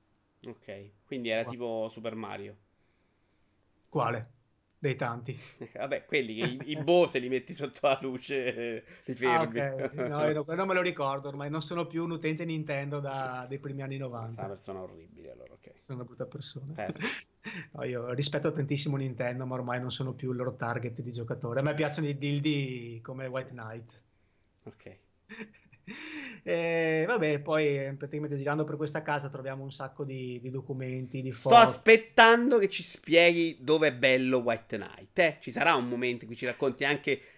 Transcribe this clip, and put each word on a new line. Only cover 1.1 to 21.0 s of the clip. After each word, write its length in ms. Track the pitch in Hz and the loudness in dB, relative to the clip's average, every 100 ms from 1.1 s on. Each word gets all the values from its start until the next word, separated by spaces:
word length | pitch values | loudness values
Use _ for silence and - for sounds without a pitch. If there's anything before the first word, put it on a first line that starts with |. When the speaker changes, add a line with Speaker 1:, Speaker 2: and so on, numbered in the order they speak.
| 135 117 | -6 -2
Speaker 1:
era 160 | 110 | 0
Speaker 2:
Qua- 80 | 117 | -2
Speaker 1:
tipo 340 | 117 120 113 110 | -4 -4 -2 -4
Super 280 | - 113 110 | -6 -8 -6
Mario. 400 | 104 101 101 104 _ _ _ _ _ _ _ _ _ _ _ _ _ | -8 -8 -12 -16 _ _ _ _ _ _ _ _ _ _ _ _ _
Speaker 2:
Quale? 440 | 156 117 120 113 _ _ _ _ _ | -2 -2 -2 -8 _ _ _ _ _
Dei 160 | 143 131 | -4 -2
tanti. 400 | 127 120 117 117 - - | -4 -6 -10 -12 -14 -16
Speaker 1:
<laughs> 160 | 117 | -14
Vabbè, 300 | - 135 143 | -8 -6 -6
quelli 300 | - 151 117 107 | -2 -2 -2 -2
che 60 | |
i, 280 | 131 131 139 | -4 -4 -8
i 40 | 151 | -4
Speaker 2:
<laughs> 60 | |
Speaker 1:
boh, 260 | 147 175 165 | 4 6 4
se 100 | 131 | 2
li 100 | 123 | -2
metti 240 | 127 - | -2 -4
sotto 280 | 170 143 - | -8 -8 0
la 160 | 143 131 | 2 2
luce, 840 | 135 127 - 135 127 113 120 113 - | -2 -8 -4 -4 -2 -4 -6 -8 -12
<laughs> 100 | - | -14
li 100 | - 117 | -10 -2
Speaker 2:
Ah, 180 | 127 117 - | 2 2 2
Speaker 1:
fermi. 100 | 117 | -2
Speaker 2:
ok. 340 | 139 135 135 143 127 | -2 -2 -6 -4 -4
No, 180 | 147 151 | 0 0
io 80 | |
no, 100 | 151 | 0
quello 160 | 147 170 | -2 -2
non 80 | 190 | 0
me 60 | |
lo 60 | 185 | 2
ricordo 460 | 180 170 139 139 139 | 0 0 -2 -2 -6
ormai, 220 | 143 143 | -8 -6
non 120 | 156 | -6
sono 240 | 151 170 - | -4 -4 -4
più 180 | 160 | -4
un 80 | 170 | -4
utente 320 | 165 156 160 | -4 -4 -4
Nintendo 560 | 165 160 151 139 139 147 | -4 -4 -4 -4 -4 -6
da, 460 | 139 135 131 127 127 | -6 -6 -6 -6 -8
dei 100 | 139 | -10
primi 240 | 143 139 | -8 -8
anni 140 | 135 135 | -8 -8
novanta. 380 | 131 120 113 | -8 -8 -10
Speaker 1:
Sei 100 | 113 | -8
una 100 | 98 | -10
persona 260 | 98 - 95 | -10 -10 -10
orribile, 480 | 92 82 80 - 78 | -10 -14 -20 -20 -20
allora, 200 | 62 64 | -18 -20
ok. 180 | - - - | -20 -20 -20
Speaker 2:
Sono 180 | - 123 | -14 -12
una 80 | 120 | -10
brutta 200 | 120 123 | -10 -10
persona. 480 | 151 - 131 139 | -10 -12 -12 -10
Speaker 1:
Eh, 180 | 160 107 | -6 -6
sì. 80 | - | -4
Speaker 2:
<laughs> 260 | 220 - - _ - 190 - | -6 -6 -12 _ -14 -12 -12
No, 100 | - | -8
io 280 | 127 123 120 | -6 -4 -4
rispetto 400 | 127 143 143 156 | -2 -2 0 0
tantissimo 440 | 156 143 143 156 139 | 0 -2 -2 -2 -2
Nintendo, 480 | 135 117 123 123 131 | -2 -4 -4 -4 -4
ma 80 | |
ormai 260 | 127 123 123 | -4 -4 -4
non 100 | 127 | -4
sono 220 | - 131 | -4 -6
più 180 | - 131 | -4 -4
il 40 | 123 | -4
loro 180 | 123 - | -4 -4
target 440 | 117 117 120 117 | -4 -4 -6 -8